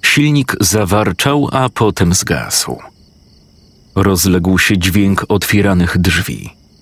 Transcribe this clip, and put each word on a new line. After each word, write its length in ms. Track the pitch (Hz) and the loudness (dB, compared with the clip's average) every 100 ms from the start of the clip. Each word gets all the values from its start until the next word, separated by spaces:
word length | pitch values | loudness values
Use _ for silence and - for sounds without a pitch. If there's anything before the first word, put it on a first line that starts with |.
| - | 0
Silnik 500 | - 147 147 131 - | 0 2 2 0 -2
zawarczał, 880 | 104 107 98 101 101 87 - 147 139 | 0 0 0 0 0 -2 0 0 0
a 180 | 131 127 | 0 -2
potem 440 | - 110 - 87 | 0 0 2 0
zgasł. 640 | 90 - 78 - - - 62 - _ - _ _ - _ _ _ _ _ - | 0 -2 -4 -4 -6 -4 -8 -12 _ -20 _ _ -20 _ _ _ _ _ -2
Rozległ 640 | 98 92 95 90 87 92 | 0 2 2 2 2 2
się 180 | - 101 | 2 0
dźwięk 480 | 87 90 98 95 - | 0 0 2 0 0
otwieranych 680 | 104 - 104 101 92 87 - | -2 0 0 2 2 0 2
drzwi, 520 | 90 82 - 57 - - _ _ | 0 0 -4 -8 -12 -18 _ _